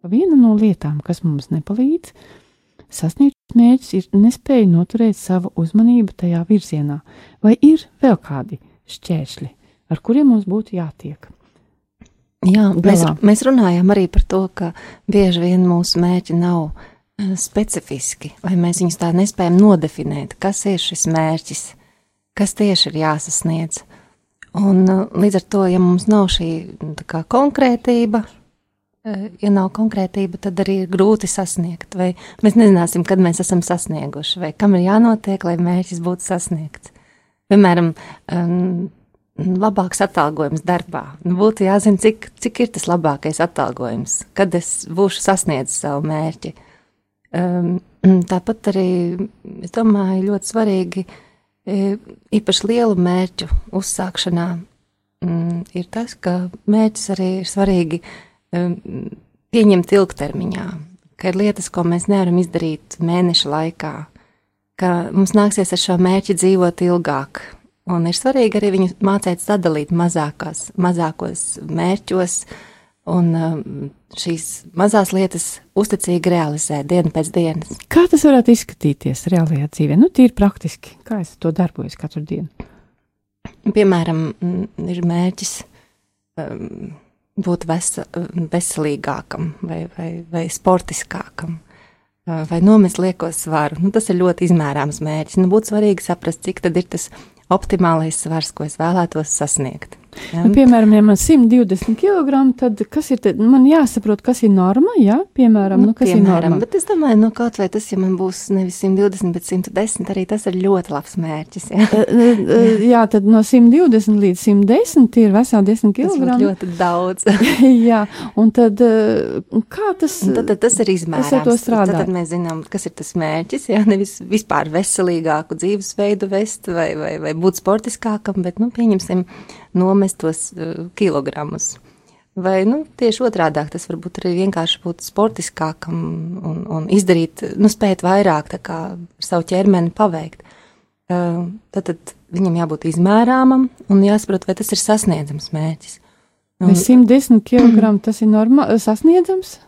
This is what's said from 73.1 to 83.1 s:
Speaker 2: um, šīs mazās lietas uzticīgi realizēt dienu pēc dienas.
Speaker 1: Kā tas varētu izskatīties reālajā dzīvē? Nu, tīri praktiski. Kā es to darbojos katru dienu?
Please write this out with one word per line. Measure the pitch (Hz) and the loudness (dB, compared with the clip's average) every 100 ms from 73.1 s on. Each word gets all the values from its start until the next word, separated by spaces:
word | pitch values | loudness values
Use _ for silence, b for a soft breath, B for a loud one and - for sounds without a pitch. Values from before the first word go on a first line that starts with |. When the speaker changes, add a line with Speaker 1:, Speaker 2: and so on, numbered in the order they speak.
| 175 170 | 0 0
Speaker 2:
um, | 165 160 156 - 143 139 _ _ | 0 -4 -6 -8 -12 -14 _ _
šīs | - - 165 - - - | -12 -8 -6 -8 -14 -14
mazās | 170 202 214 185 | -2 2 2 0
lietas | 185 185 175 - - _ | 0 -2 -4 -10 -12 _
uzticīgi | - 214 196 - 175 175 | -4 -2 -2 -2 -2 0
realizēt | 175 151 147 - 151 143 | 0 0 -4 -6 -6 -2
dienu | 180 165 | 0 0
pēc | 160 160 | -2 -4
dienas. | 180 165 156 - - - | -2 -2 -4 -10 -16 0
Speaker 1:
Kā | 330 359 | 2 4
tas | 311 302 | 4 6
varētu | 262 240 | 4 6
izskatīties | 233 - - 151 143 - 135 - | 2 2 -4 -4 -2 -6 -6 -2
reālajā | 180 165 147 147 | 0 0 -2 -4
dzīvē? | - 147 151 | -4 0 4
Nu, | 330 | 4
tīri | - 247 - | 6 2 4
praktiski. | 202 - 165 - - _ | 0 0 -12 -12 -20 _
Kā | - 214 | -10 -8
es | 165 _ | -8 _
to | 165 | -6
darbojos | 160 175 - - - | -2 -4 -4 -12 -12
katru | 151 - | -12 -12
dienu? | 151 143 143 _ B B B _ _ | -10 -10 -10 _ B B B _ _